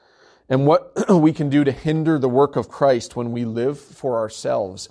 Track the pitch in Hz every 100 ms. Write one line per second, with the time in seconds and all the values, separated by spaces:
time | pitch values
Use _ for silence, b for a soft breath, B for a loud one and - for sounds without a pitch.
0 | b b b b - 131 139 170 - -
1 | - 185 156 151 147 143 139 123 156 160
2 | 156 156 131 123 143 139 113 - 139 123
3 | - - 120 120 117 113 127 143 - -
4 | 139 117 110 - 127 127 98 95 -